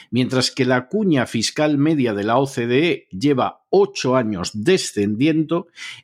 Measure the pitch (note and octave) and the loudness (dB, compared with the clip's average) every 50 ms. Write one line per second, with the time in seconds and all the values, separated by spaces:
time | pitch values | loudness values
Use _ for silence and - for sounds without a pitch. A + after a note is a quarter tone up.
0 | - - - A#2+ B2+ A2+ B2+ B2+ B2 - - - B2 B2 B2+ B2+ B2+ - - G#3+ | -14 -4 -2 -2 0 0 0 0 0 0 0 0 0 2 2 0 0 -2 -4 -2
1 | A3 F#3 D#3 C3 A2+ - - A#2 G#2+ - - - D3+ D#3 D3 C#3 C#3+ D#3+ E3 C#3+ | 0 2 2 2 0 -2 -2 -4 -4 -4 -2 0 0 0 2 2 2 2 2 2
2 | B2 A#2 G#2 G2+ G2+ A2 A#2 C3 C#3 C3+ - B2+ A#2 A#2+ A#2+ C3+ E3 F3 D3 - | 0 0 0 0 0 2 2 2 0 0 -2 -4 -2 0 2 2 2 2 -2 -4
3 | _ _ - F#2 B2 D3 C#3+ B2 G#2+ F#2+ - _ _ - - F#3+ G3+ G3 G3 - | _ _ -8 -2 0 0 2 2 0 -2 -4 _ _ 0 2 2 2 2 -2 -4
4 | - B2+ B2+ C3 A#2+ G#2+ G#2 E2+ F2+ - - G#2 G#2+ D#3 F#3+ F3+ - - - G#2 | -2 2 2 2 2 0 -4 -4 -6 -8 -6 -4 0 2 2 2 0 -4 -2 -2
5 | G2+ G#2 G#2+ A2 C#3 D#3+ D#3 D#3+ D#3 C#3+ E3 F3 - _ _ - - - - - | -2 0 0 0 0 0 2 0 0 -2 -2 -4 -4 _ _ -18 -16 -16 -16 -18